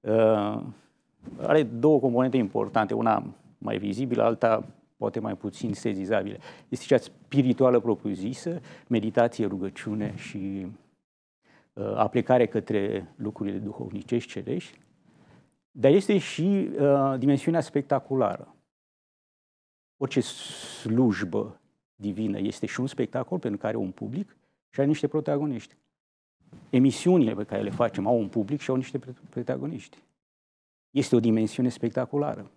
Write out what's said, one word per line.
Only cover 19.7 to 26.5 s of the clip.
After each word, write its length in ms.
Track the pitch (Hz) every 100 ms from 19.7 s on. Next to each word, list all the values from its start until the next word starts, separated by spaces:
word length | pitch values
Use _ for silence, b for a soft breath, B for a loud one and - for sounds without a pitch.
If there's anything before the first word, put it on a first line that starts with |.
| _ _ _
Orice 240 | 135 135
slujbă 1400 | - - - - - - 113 117 123 95 98 95 - - _ _ _
divină 440 | _ 101 98 110 101
este 260 | 101 -
și 140 | 113 -
un 80 | 131
spectacol 520 | - 113 127 127 185
pentru 200 | 117 104
că 80 | 110
are 100 | 113
un 140 | 95
public 440 | - 107 143 202 _ _ _ _
și 100 | -
are 80 | 139
niște 200 | 151 147
protagoniști. 680 | 156 151 143 151 117 - _ _ _ _ _ _ _ _